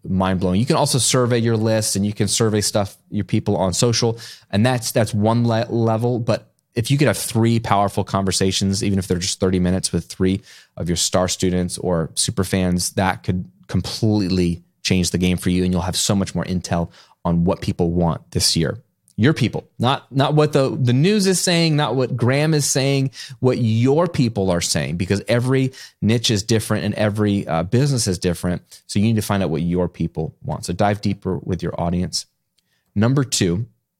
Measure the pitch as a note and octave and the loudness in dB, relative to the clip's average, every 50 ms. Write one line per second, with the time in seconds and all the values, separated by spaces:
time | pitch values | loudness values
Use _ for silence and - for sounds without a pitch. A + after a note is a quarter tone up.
0 | - F2 F#2+ F#2 F#2+ F#2 F#2+ F2+ F#2 F2+ F2+ G2 B2 C#3 D#3+ B2+ D3 D3 - C3 | -8 -4 -2 0 0 0 0 0 0 0 0 0 0 2 2 0 0 0 0 0
1 | A#2 - - C3 B2 A#2 B2 A#2 A2+ A#2 A#2 G#2+ A2 A2+ A2 A2 G#2+ - - G2 | 0 2 2 2 2 2 2 0 2 0 0 0 0 0 0 0 0 -2 -2 -2
2 | G2 G#2 G2+ - G#2+ G2 - - A#2 A2 G#2+ G#2+ G#2 - - G#2+ G2+ G2 - _ | -2 -2 -2 -2 -2 -2 0 0 0 2 2 0 0 0 0 0 -2 -2 -6 _
3 | _ - - G#2 F#2+ - - G#2+ - - G2+ D#2 F#2 F#2 - - B2+ A#2+ A2+ - | _ -8 -6 -6 -4 -2 -2 -2 0 0 0 0 0 0 0 2 0 2 2 2
4 | A#2+ A#2 A2+ A#2 - - - - _ - - G2+ A2+ B2+ B2+ A#2+ A2+ - - B2+ | 0 -2 -2 -4 -10 -18 -20 -20 _ -4 0 2 2 2 2 0 -2 -2 0 0
5 | G#2+ - - G2+ G#2 A2 A#2 A#2+ A#2+ A#2 A2+ A2+ A#2 - G#2+ A#2 A2+ A2+ A2 A2 | 0 0 0 0 2 2 2 2 2 2 0 0 -2 -2 0 0 0 0 0 0
6 | A#2 A#2+ B2 A2+ A#2 - G#2+ - - _ _ _ _ _ - A#2 A2 - C#3 C#3+ | 0 -2 -2 -2 0 -2 -2 -2 -2 _ _ _ _ _ -6 -4 0 0 2 4
7 | D3+ A#2 F#2+ - - - - A2+ A2+ A#2 A#2 A2+ A2+ - A2 G2+ G2+ F#2+ - - | 4 2 2 0 -4 -2 0 2 2 2 2 0 0 2 2 2 2 0 0 -4
8 | G2 - - G2 G2 F#2+ F2+ - G2 F#2+ F#2 - G2+ G2 G2 F#2+ - G2+ G2 G2 | -4 -2 0 0 0 0 0 0 0 0 0 0 0 0 0 0 0 0 0 0
9 | F2+ - F#2 F2 F2 - - - G2 F#2 F#2+ F#2 F2+ F2+ F#2 F#2 - - - E2+ | 0 0 -2 -2 -2 -4 -4 0 0 2 2 2 2 2 0 0 -2 -2 -4 -4
10 | - - - - F#2+ F#2+ F#2+ G2 - - - - - _ - - - E2 F2 E2+ | -4 -4 -4 0 0 2 0 0 -4 -12 -20 -20 -20 _ -10 -8 -4 -2 -2 -2
11 | - - - F#2 F#2 F2+ - - F#2+ F#2 F2+ F2+ F2+ F2+ - - - F2+ F2 E2 | -2 0 0 0 0 0 -2 -2 0 0 0 0 -2 -4 -6 -6 -4 -2 0 0
12 | E2 - - - - - A2+ - F#2 - - F#2+ F#2 F2+ F2+ F2+ F2 - - G2+ | -2 -4 -4 -4 -4 -2 -2 -2 -2 0 0 0 0 0 0 0 -2 -2 -2 -2
13 | F#2+ F#2+ F#2+ - - - F#2 F#2 - - _ _ _ - - F#2+ - - - - | 0 0 -2 -4 -4 -4 -4 -4 -4 -10 _ _ _ -4 -4 -4 -4 -4 -4 -2
14 | A#2 A2 G#2 G#2+ G2 F2 F#2 F2+ F2+ F2 E2+ - - _ _ _ - - F#2 F#2 | 0 2 2 2 0 0 0 2 2 0 0 -4 -8 _ _ _ -2 0 2 2
15 | F2 - - F2 F2+ F2+ F2+ E2+ - F#2 F2+ F2+ F2+ F2+ F2+ F2 E2+ F#2 F2 - | 2 0 0 0 2 2 0 0 0 0 0 2 2 0 0 0 -2 -2 -4 -2
16 | - - G#2+ G2 F#2+ - - F2+ - - F#2 F2+ - - F#2 E2+ E2+ - - - | 0 0 0 0 0 -2 -4 -6 -4 -4 -4 -4 -4 -2 -2 -2 -2 -4 -8 -20
17 | - _ _ _ - F2 F2 E2+ E2+ F2+ F2 - - - F2+ - F2 E2+ E2+ F2 | -20 _ _ _ -2 0 2 2 2 2 0 -2 -2 -6 -2 -2 0 0 2 2
18 | E2+ E2 D2+ - - - - - - - - E2 D#2+ C#2 - - - _ _ _ | 0 0 0 -4 -6 -6 -4 -2 0 0 0 0 0 -2 -4 -8 -12 _ _ _
19 | _ _ - - G#2+ D3 D#3+ - A#2+ G2 - - - _ _ - A#2 B2+ C#3 - | _ _ -2 2 2 2 4 2 0 -2 -2 -6 -12 _ _ -2 0 0 0 -2
20 | - - A#2+ C#3 C#3+ C#3 D3+ D3+ D3+ D3 - C#3+ C3+ B2 - - C3 B2 A#2+ C3 | -4 -4 0 0 2 2 4 2 2 4 4 2 2 2 0 0 2 2 4 4
21 | D3+ F#3+ G#3+ G#3+ F#3 F#3+ F#3 F3 - F#3+ F3 E3 E3 E3 D3+ D3 D3 A2 A#2+ C3+ | 4 4 2 2 2 2 0 0 0 0 2 2 2 2 2 0 0 0 0 -2
22 | C3 - C3+ A#2 - D3+ C3+ C#3+ D3+ D#3+ D#3+ D3 C#3 - - C#3 C3 C#3 C#3 C#3 | -2 -2 -2 0 2 2 2 2 2 2 2 2 0 0 0 0 0 2 2 0
23 | C3+ C3+ - - - - C3 - B2 B2+ B2+ - B2 A2 A2 A2+ A#2+ C3+ C#3 D#3+ | 0 -2 -4 -10 -16 -16 -8 0 0 0 2 2 2 2 2 4 4 4 4 4
24 | F3 E3+ - - B2 A2+ A2+ G2+ F#2+ F#2+ F2 F2 E2+ - - E2 C#2+ C2 D#2+ F2 | 2 0 0 0 0 0 0 0 0 0 0 0 0 -2 -2 -2 -2 -4 -4 -4
25 | F#2+ - G2+ G2+ - - A2+ A#2+ B2 B2+ C3+ C3+ C3 B2+ - - - - _ - | -2 0 -2 -2 0 0 0 0 2 2 0 0 0 -2 -4 -10 -20 -18 _ -2
26 | - G#2 A2+ A#2+ A2+ - A2+ G2 - - A2+ A2 - - A2 G2 D2+ G#2 - - | 0 2 2 2 2 0 0 0 0 2 0 0 2 0 -2 -2 -2 -2 -2 0
27 | G#2+ G#2 G2+ A2 G#2+ G#2 G2+ G2+ - - E2 E2 F2 F2+ - A#2+ C#3+ C#3+ C#3 A#2 | 0 0 0 0 0 2 2 0 -2 -2 -2 -2 -2 0 0 2 2 2 0 0
28 | - G2+ F2+ E2+ - F2+ E2+ - - F2+ F2 D2+ - _ - - _ - - G#2 | -2 -2 -2 -2 -2 -2 -2 -2 -4 -4 -4 -4 -8 _ -20 -20 _ -6 -2 0
29 | G2+ A#2 A2+ G#2+ G2 - G#2 G2 F#2+ D2+ D#2+ D2+ E2+ E2+ F2 F2+ F2 E2+ - - | 2 2 2 0 0 0 0 0 0 0 -2 -2 -2 0 0 0 -2 -2 -4 -4
30 | E2+ E2 - D#2 D#2+ D2+ - _ - - D#2+ - - - F2 - G#2 G2+ G#2+ G2+ | -6 -6 -4 -6 -8 -8 -8 _ -10 -8 -8 -8 -6 -6 -2 0 0 0 0 0
31 | - G#2 G2 - - F#2+ F2+ - - - F#2+ E2 E2+ E2+ - - F2 F2 F2 F2+ | -2 -4 -4 -4 -4 -6 -6 -6 -4 -6 -6 -4 -4 -6 -4 -4 -4 -2 -2 -2
32 | F2+ E2 - - - _ _ _ _ _ _ _ _ _ _ _ _ _ - G#2 | -2 -4 -6 -8 -10 _ _ _ _ _ _ _ _ _ _ _ _ _ -2 0
33 | G#2+ A#2+ C3+ C#3+ B2+ A2+ - - G#2 F2 E2+ G2 A#2 - _ _ _ _ _ | 2 2 2 2 0 0 0 0 0 0 0 -2 -4 -8 _ _ _ _ _